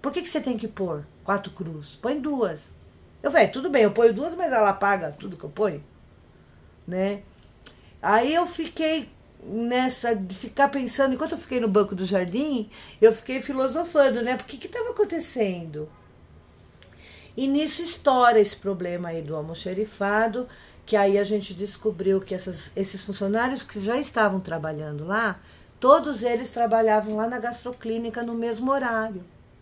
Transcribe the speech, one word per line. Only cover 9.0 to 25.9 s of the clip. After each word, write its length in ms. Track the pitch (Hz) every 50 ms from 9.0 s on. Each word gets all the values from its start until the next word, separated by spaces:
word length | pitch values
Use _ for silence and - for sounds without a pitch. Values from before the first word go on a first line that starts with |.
| - - - - - - - - -
nessa, 720 | - 180 220 233 233 247 247 254 254 254 - - 233 226
de 200 | 202 190 180 190
ficar 340 | - - - - - 277 277
pensando, 460 | 277 277 254 233 - - 269 269 262
enquanto 180 | 254 302 320 339
eu 60 | -
fiquei 220 | - - 262 247
no 80 | 226 220
banco 260 | 190 208 202 202 202
do 100 | 175 190
jardim, 640 | 180 202 190 180 175 170 240 285 311 285 240 214 - - - - - - -
eu 120 | 214 226 220
fiquei 280 | - - - 254 269
filosofando, 840 | 262 - 277 262 262 269 233 320 349 339 - 311 277 269 214 240 233
né? 140 | 240 254
Por 100 | 214 -
que 100 | - - 262
que 100 | - -
tava 220 | - 480 440 480
acontecendo? 960 | 480 - 427 403 339 330 - - - 254 220 196 180 175 170 165 147 151 151 156 - - - - - - - - - - _ _ - - - - _ - - - - - - - - - - - -
E 100 | - 262
nisso 360 | 269 277 285 311 302 302 - 339
estoura 580 | 330 - - - 285 262 254 247 240 240 220
esse 160 | 208 208 -
problema 520 | - - 196 196 170 180 175 175 175 180 170
aí 140 | 165 165 156
do 140 | 147 160
almoxerifado, 1120 | 156 147 160 165 160 - 185 185 190 214 214 - - 202 196 208 214 226 226 196 247 247 - - - - - - - -
que 120 | - 220
aí 220 | 202 202 202 196 202
a 60 | 202
gente 280 | 190 214 208 196 - 185
descobriu 680 | 170 196 202 - - - 214 185 165 185 190 196 190
que 140 | 190 - 190
essas, 360 | 185 185 190 175 156 - - -
esses 280 | - 196 190 - 190 -
funcionários 580 | - 196 - 196 196 208 220 240 262 269 240 -
que 180 | - - 214
já 180 | 190 202 240 262
estavam 420 | 294 285 - 233 214 202 190 190
trabalhando 640 | 185 175 160 160 147 156 156 151 156 151 151 147 151
lá, 340 | 170 196 220 233 214 185 - - - - - - - - -
todos 420 | - 247